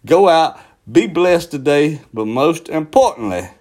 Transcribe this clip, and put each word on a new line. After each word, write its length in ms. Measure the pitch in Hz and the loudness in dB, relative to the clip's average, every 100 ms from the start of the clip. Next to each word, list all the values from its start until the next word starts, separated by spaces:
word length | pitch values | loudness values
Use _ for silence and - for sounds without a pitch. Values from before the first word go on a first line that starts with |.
| 120 | 2
Go 240 | 165 196 | 2 4
out. 280 | 160 160 - - _ - | 4 0 -6 -20 _ 0
Be 160 | 123 170 | 0 0
blessed 460 | 165 180 170 170 | 0 0 0 -2
today. 480 | 143 135 143 151 147 - | -6 0 0 0 -4 -12
But 140 | 110 110 | -8 -6
most 420 | 120 151 165 - | 0 0 -2 -6
importantly 800 | 156 156 262 247 - 107 90 87 _ | -8 0 2 2 -2 -6 -6 -8 _